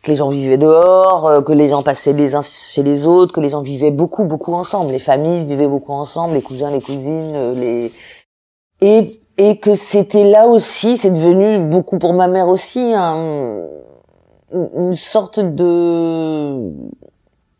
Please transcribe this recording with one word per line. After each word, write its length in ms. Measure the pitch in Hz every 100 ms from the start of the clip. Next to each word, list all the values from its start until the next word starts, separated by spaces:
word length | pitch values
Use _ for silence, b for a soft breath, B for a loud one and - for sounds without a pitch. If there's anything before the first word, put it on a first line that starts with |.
que 60 | -
les 80 | 147
gens 140 | 139
vivaient 280 | 139 135 131
dehors, 680 | 156 160 180 185 190 180 156
euh, 140 | 147
que 80 | 143
les 160 | 151 147
gens 160 | 143
passaient 300 | 143 139 -
les 200 | 143 143
uns 80 | 143
chez 400 | 143 - - -
les 240 | 143 143 151
autres, 280 | 180 180
que 60 | 170
les 100 | 143
gens 120 | 147
vivaient 300 | 135 135 147
beaucoup, 320 | 143 170 -
beaucoup 300 | 185 151 -
ensemble. 380 | 175 180 202 156
Les 60 | 131
familles 480 | 139 139 160 175 151
vivaient 220 | 143 143
beaucoup 260 | 139 139
ensemble, 400 | 143 143 165 170
les 80 | 151
cousins, 300 | - 131 147
les 100 | 143
cousines, 540 | 123 139 135 160 160 147
euh, 180 | 123
les... 380 | 127 123 120 117 B B B _ _ _ _ _ _
Et, 400 | 196 220 220 - _ -
et 220 | 202 208
que 160 | 208 202
c'était 480 | - 202 202 214
là 240 | 202 214 233
aussi, 500 | 226 - - 220 240
c'est 140 | 196
devenu 480 | 170 170 185 208 214
beaucoup 400 | 160 175 - 190
pour 140 | 175
ma 140 | 180 180
mère 200 | 185 180
aussi, 460 | 190 - 254 240 214
un, 720 | 170 160 160 147 123 104 80 73 60 64 50 50 50 _ _
une 440 | 180 165 139 180 175
sorte 440 | - 220 190 -
de... 1300 | 185 147 175 170 170 170 165 165 160 156 147 135 101 71 58 - _ _ _ _ _ _